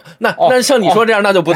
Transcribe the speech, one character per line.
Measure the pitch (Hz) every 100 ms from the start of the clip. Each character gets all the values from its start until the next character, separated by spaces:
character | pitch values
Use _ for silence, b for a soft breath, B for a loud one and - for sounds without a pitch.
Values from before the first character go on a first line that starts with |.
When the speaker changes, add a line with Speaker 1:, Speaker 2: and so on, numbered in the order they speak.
| B B
Speaker 1:
那， | 220
Speaker 2:
哦， | - 170
Speaker 1:
那 | 254
像 | 240 262
你 | 185
说 | 190 226
这 |
样， | 214
Speaker 2:
哦。 |
Speaker 1:
那 | 202
就 | 190
不， | 170